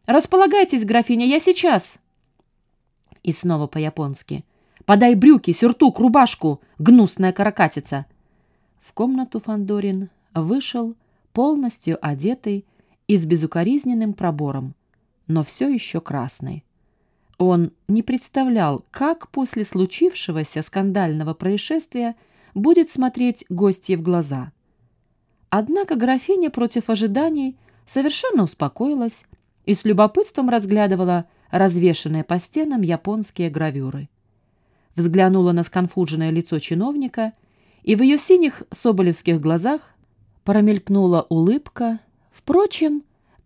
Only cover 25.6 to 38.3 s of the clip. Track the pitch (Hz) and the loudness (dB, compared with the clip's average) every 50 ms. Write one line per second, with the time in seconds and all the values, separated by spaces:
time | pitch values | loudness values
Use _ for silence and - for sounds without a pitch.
25.6 | 214 240 311 392 403 381 330 240 220 247 262 254 - - 392 381 349 302 - - | -2 0 -2 -2 -2 -2 -2 0 0 0 0 0 0 0 0 0 0 -2 -2 -2
26.6 | 240 233 - 240 220 - 226 196 214 220 196 254 294 330 320 294 269 262 262 _ | -2 -2 -2 -4 -4 -2 -2 -2 -2 -2 0 0 0 0 -2 -2 -4 -6 -8 _
27.6 | _ _ _ _ _ - - 262 269 302 285 - - 523 440 285 196 160 - - | _ _ _ _ _ -8 -4 -2 -2 -2 -2 -2 -4 -2 0 0 0 0 -2 -4
28.6 | - 139 - - 233 277 294 277 240 233 - - - _ _ _ _ _ _ _ | -6 -6 -4 -4 -4 -2 -2 -2 -4 -6 -6 -10 -20 _ _ _ _ _ _ _
29.6 | - - 208 - - 214 208 180 214 208 214 359 415 - - - 262 247 240 233 | -2 -2 -2 0 2 0 4 4 4 2 2 0 -2 -2 -2 -4 -2 0 0 0
30.6 | 196 190 208 214 208 196 190 180 185 180 180 175 170 _ _ _ _ - - 180 | 0 0 0 2 2 2 0 0 0 0 0 -2 -4 _ _ _ _ -4 -2 2
31.6 | 190 196 175 175 170 185 165 - - - 156 160 151 - 170 180 - - - 302 | 2 2 2 4 2 2 2 2 -2 -4 -4 -4 -4 -4 -4 -6 -6 -6 -4 -4
32.6 | 311 302 277 240 196 170 170 160 - 190 208 220 208 - - - 175 165 143 160 | -4 -2 -2 -2 -2 -2 -2 -4 -4 -6 -6 -6 -6 -8 -6 -6 -6 -4 -4 -4
33.6 | 165 156 139 139 135 131 139 139 143 - _ _ _ _ _ _ _ _ _ _ | -4 -4 -4 -6 -8 -8 -8 -10 -14 -16 _ _ _ _ _ _ _ _ _ _
34.6 | _ _ _ _ _ _ - 165 170 175 165 190 190 185 190 190 180 180 175 170 | _ _ _ _ _ _ -4 -2 0 2 4 4 4 4 4 4 4 2 2 0
35.6 | 170 - - 185 180 175 - - 180 147 156 156 160 160 160 165 170 - - 156 | -2 -2 -2 -2 -2 -2 -2 -4 -4 -2 -2 -4 -4 -2 -2 -4 -4 -4 -4 -6
36.6 | 147 - 170 170 208 262 294 294 269 247 - - 220 220 - _ _ _ _ _ | -4 -4 -4 -2 -2 -2 -4 -4 -6 -6 -6 -6 -6 -6 -8 _ _ _ _ _
37.6 | _ _ _ _ - - 214 202 254 262 285 285 - - | _ _ _ _ -2 0 2 4 4 4 2 2 4 4